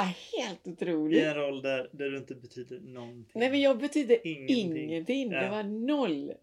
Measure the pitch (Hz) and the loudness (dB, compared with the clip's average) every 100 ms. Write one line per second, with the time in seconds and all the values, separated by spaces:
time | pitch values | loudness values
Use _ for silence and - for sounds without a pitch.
0 | 185 185 - 440 233 175 - 170 165 160 | 4 -2 -8 -6 -4 -6 -10 -6 -2 0
1 | 156 160 151 147 143 139 135 131 127 143 | 4 6 4 2 -2 -2 -2 -2 -4 -6
2 | 143 139 - 131 120 - 123 127 131 127 | -6 -6 -8 -12 -14 -14 -12 -12 -14 -14
3 | 120 120 113 220 254 277 277 240 285 302 | -14 -14 -8 0 2 4 4 4 0 0
4 | 247 226 170 151 135 247 185 156 151 165 | 4 4 4 -4 0 2 2 -2 -4 -4
5 | 165 269 247 185 190 214 202 214 240 294 | -2 -2 0 0 0 -2 -4 -4 0 0
6 | 233 147 143 - | 2 0 -4 -10